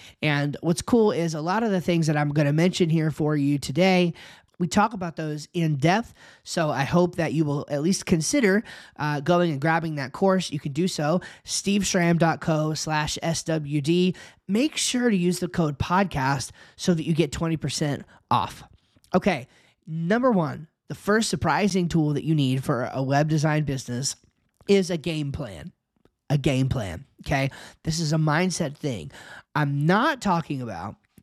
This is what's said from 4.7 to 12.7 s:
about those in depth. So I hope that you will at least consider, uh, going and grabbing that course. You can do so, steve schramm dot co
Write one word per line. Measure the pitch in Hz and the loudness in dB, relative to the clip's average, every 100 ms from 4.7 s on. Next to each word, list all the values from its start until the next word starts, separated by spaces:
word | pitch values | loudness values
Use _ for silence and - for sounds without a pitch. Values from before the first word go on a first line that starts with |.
| - 214 | 2 2
about | 214 180 160 | 0 -8 -6
those | 156 151 151 | -6 -6 -6
in | 175 160 147 | -2 0 2
depth. | 147 196 240 - - - | 2 2 0 -12 -20 -20
So | - - 156 | -8 -2 -2
I | 123 | 0
hope | 135 170 180 180 | 2 4 2 2
that | 160 | -2
you | 135 151 | 0 0
will | 143 110 | -2 -2
at | 143 | -2
least | 156 196 | 0 0
consider, | - 170 151 294 220 196 - - - - | 2 0 2 2 4 2 0 -12 -18 -8
uh, | 151 147 | -4 -2
going | 143 175 175 | 2 2 2
and | 143 | 0
grabbing | 160 165 165 | 0 0 0
that | 151 131 | -6 -6
course. | - 196 185 175 | 0 2 2 0
You | 151 | -6
can | 156 | -6
do | 139 180 | -2 -2
so, | - 147 170 - - | -2 0 0 -2 -18
steve | - - - 202 190 | -10 -6 0 0 0
schramm | 196 170 170 | 2 2 4
dot | 165 151 | 2 0
co | - 160 156 | 0 0 0